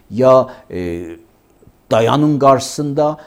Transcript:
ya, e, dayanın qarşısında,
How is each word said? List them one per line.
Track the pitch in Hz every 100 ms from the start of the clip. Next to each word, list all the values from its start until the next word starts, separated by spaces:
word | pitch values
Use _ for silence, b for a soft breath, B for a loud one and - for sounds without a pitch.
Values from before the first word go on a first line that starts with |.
| _
ya, | 101 127 131 123 B _
e, | 90 87 85 85 82 _ _ _ _ _ _ _
dayanın | 110 113 131 151 147
qarşısında, | 135 131 - - 147 143 151 151